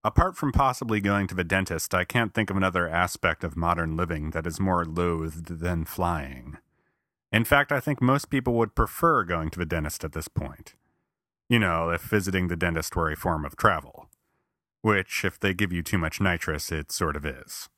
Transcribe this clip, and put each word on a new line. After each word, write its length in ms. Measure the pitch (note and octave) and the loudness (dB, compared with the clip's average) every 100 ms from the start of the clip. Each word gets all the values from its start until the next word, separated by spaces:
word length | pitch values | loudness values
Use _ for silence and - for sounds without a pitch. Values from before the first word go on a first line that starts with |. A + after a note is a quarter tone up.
Apart 360 | G#3+ - F3+ - | 4 4 4 0
from 140 | C#3+ | 0
possibly 480 | C#3 C3+ B2 A#2+ G#2+ | 2 2 2 -2 0
going 240 | G2+ G2+ F#2+ | 2 2 0
to 80 | |
the 100 | F#2 | -2
dentist, 500 | E2+ F#2+ F#2+ E2 - | 0 2 2 -4 0
I 100 | F#2 | -2
can't 280 | F2+ A#2+ A2+ | 2 0 2
think 160 | - G2+ | 0 0
of 80 | G2 | 2
another 320 | F#2+ F2+ F2 | 2 2 2
aspect 560 | E2 F2+ - E2+ D#2 | 2 2 2 0 0
of 140 | F2 D2+ | -4 -2
modern 360 | E2+ E2+ E2 | 0 2 0
living 360 | D#2+ F2 D#2+ D2+ | -2 -2 -2 -4
that 160 | D#2+ E2 | -4 -4
is 120 | D#2+ | -2
more 280 | F#2+ F2 E2+ | 2 2 0
loathed 760 | E2 F2 E2 D#2+ D#2 D#2+ E2+ | 0 0 0 -4 -8 -12 -6
than 240 | F2 E2+ | -2 -2
flying. 720 | D#2+ - F2 E2 C#2 C2 B1 D2 _ _ _ _ _ _ _ | -4 -2 -2 -2 -6 -12 -14 -18 _ _ _ _ _ _ _
In 140 | G#2+ | 0
fact, 280 | A2+ C#3+ C#3+ | 4 4 4
I 80 | C#3 | 0
think 200 | D#3 C#3 | 0 2
most 300 | B2 C#3 - | 4 2 0
people 240 | C3+ B2+ | -2 0
would 200 | A#2 A2 | 0 0
prefer 480 | - A2 - E3 C#3 | 0 -2 2 2 2
going 260 | F2 E2+ D#2+ | 2 -2 -2
to 80 | F2 | -4
the 80 | E2 | -4
dentist 360 | E2 D2+ - | -2 -4 -6
at 100 | D#2 | -8
this 160 | D#2+ - | -8 -6
point. 480 | - - - - _ _ _ _ _ _ _ _ | -6 -6 -12 -20 _ _ _ _ _ _ _ _
You 80 | A#2+ | 4
know, 320 | G2 E2 E2 | 4 2 0
if 100 | E2+ | -2
visiting 480 | - G#2+ F#2+ F#2 F2+ | 0 0 2 0 0
the 80 | E2+ | 0
dentist 400 | F2 E2 - F2 | 0 0 -4 -2
were 140 | D#2+ | -2
a 60 | D2+ | -2
form 280 | F#2 D#2+ | -2 -2
of 100 | D2 | -4
travel. 540 | - A2+ D#2+ - - - _ _ _ _ _ _ _ | 0 2 2 -6 -20 -20 _ _ _ _ _ _ _
Which, 460 | G#2+ G2+ F#2 - F#2+ | 2 2 0 -4 -4
if 120 | - | -2
they 140 | G2+ | -2
give 200 | F#2 G2 | 0 -2
you 100 | F2 | -2
too 160 | E2 G2 | -2 0
much 240 | D#2+ - | -2 0
nitrous, 500 | G2 F2 - D2+ - | 0 0 -2 -6 -4
it 180 | D#2+ D2 | -6 -6
sort 260 | - E2 D2 | -4 -2 -2
of 100 | D2 | -6
is. 420 | C2 C2+ - - | -10 -14 -16 -16